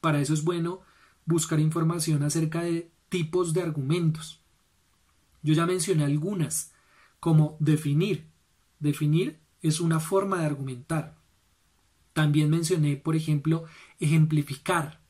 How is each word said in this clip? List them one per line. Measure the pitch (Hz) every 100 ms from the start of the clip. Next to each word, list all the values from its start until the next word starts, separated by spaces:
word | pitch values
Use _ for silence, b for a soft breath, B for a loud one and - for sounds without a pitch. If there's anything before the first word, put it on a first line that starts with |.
Para | 160 147
eso | 139
es | 156
bueno | 156 175 170 190 b b b b
buscar | - 165 - 160
información | 156 160 160 170 156 151
acerca | 147 165 156 160
de | 170 165 170 _ _
tipos | 185 160 180 170
de | 160
argumentos. | 170 147 131 175 165 156 - - _ _ _ _ _ _ _ _ _ _
Yo | 147
ya | 156
mencioné | 170 185 196 170
algunas, | 143 147 170 202 151 - - b b b b b
como | 170 156 151 -
definir. | 151 151 147 143 196 170 - _ _ _ _ _
Definir | 147 143 151 156 240 - _ _
es | 160 156
una | 165 160
forma | - 196 196 185
de | 156
argumentar. | 139 135 123 - 160 - - _ _ _ _ _ _ _ _ _
También | - 151 147 151
mencioné, | 160 165 180 147 139
por | - 160
ejemplo, | 156 151 147 165 B B B B
ejemplificar. | 147 160 156 156 143 135 - 175 151 -